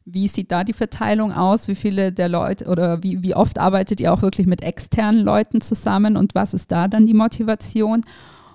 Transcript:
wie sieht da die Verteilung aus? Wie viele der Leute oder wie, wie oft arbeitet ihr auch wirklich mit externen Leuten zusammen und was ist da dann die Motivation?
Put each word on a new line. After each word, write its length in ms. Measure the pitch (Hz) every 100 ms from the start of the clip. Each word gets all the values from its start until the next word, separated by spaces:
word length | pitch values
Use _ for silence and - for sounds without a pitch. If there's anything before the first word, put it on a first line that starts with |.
| -
wie 220 | 185 196
sieht 240 | - 190
da 100 | 175
die 80 | 196
Verteilung 600 | - 220 - 208 214 214
aus? 360 | - 185 214 -
Wie 60 |
viele 380 | 196 214 196 190
der 160 | 185 175
Leute 380 | 170 - 196 -
oder 340 | 175 175 170
wie, 200 | 190 185
wie 120 | 180
oft 240 | 175 151 -
arbeitet 420 | 185 190 196 196
ihr 120 | 170
auch 100 | 185
wirklich 240 | 190 - 185
mit 160 | 180
externen 600 | - - - - 214 220
Leuten 380 | 202 208 220 226
zusammen 560 | - 214 220 196 214 208
und 180 | 202
was 200 | - 202
ist 160 | 185 -
da 160 | 170 190
dann 180 | 220 220
die 80 |
Motivation? 880 | 214 226 - 220 214 - 220 214 226 - - - - -